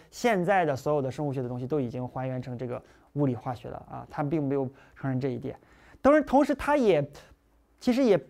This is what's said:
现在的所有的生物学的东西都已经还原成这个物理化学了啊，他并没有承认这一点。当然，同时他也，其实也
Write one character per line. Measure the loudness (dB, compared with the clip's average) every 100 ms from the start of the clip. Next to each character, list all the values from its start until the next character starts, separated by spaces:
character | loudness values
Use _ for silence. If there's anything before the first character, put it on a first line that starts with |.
| -12
现 | -2 0 2
在 | 2 2
的 | 2
所 | 0 0
有 | 0
的 | 0
生 | -4 -4
物 |
学 | -4
的 | -6
东 | -6
西 | -4
都 | -2
已 | -2
经 | -6 -8
还 | -8 -6
原 | -6
成 | -8 -8
这 | -8
个 | -10 -12 _ _
物 | -2 0
理 |
化 | 0 -6
学 | -8 -10
了 | -14 -14
啊， | -16 -10
他 | -6
并 | -2 0
没 | 0
有 | 0 -2 -8 -20 -8
承 | -4
认 | -2
这 | -4
一 | -6
点。 | -8 -12 _ _ -20 0
当 | 4
然， | 4
同 | 4 4
时 | 4
他 | 0 0 2
也， | 4 4 2 -8 -20 _ _ _ _ _
其 | 0
实 | 2
也 | 4 4